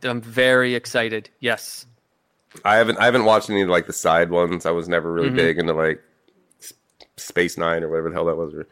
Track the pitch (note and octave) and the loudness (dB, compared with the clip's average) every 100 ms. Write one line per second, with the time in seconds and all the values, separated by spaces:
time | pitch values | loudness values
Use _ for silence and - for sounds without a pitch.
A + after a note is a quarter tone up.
0 | B2+ A#2+ A2+ A#2+ B2+ B2+ B2+ A#2+ - B2 | -8 -8 -6 0 4 4 2 -4 -4 -2
1 | A2+ A2 - - A#2+ A2 - - - _ | -2 -6 -10 -6 -4 -4 -8 -18 -20 _
2 | _ _ _ _ _ - G2+ A2 A2 G2 | _ _ _ _ _ -4 2 4 4 4
3 | A#2+ B2 A2 G#2+ - G2+ F2+ F2 - - | 4 4 4 4 2 0 2 0 0 -4
4 | E2+ E2 E2+ F2 E2+ F2 E2 E2+ E2+ E2+ | 2 2 2 2 0 -2 -2 -2 -2 -2
5 | E2 E2+ C3+ B2+ E2 D#2+ E2 D#2+ D#2+ D#2 | -2 -2 -2 0 0 0 -2 0 -2 -2
6 | _ _ _ _ _ _ - _ _ _ | _ _ _ _ _ _ -20 _ _ _
7 | _ - - F2 F2+ F2 E2 E2 D#2+ D#2+ | _ -20 -8 -4 -2 -2 -4 -2 -4 -4
8 | E2 E2 E2 D#2+ D#2+ D#2 - | -4 -4 -4 -4 -6 -10 -16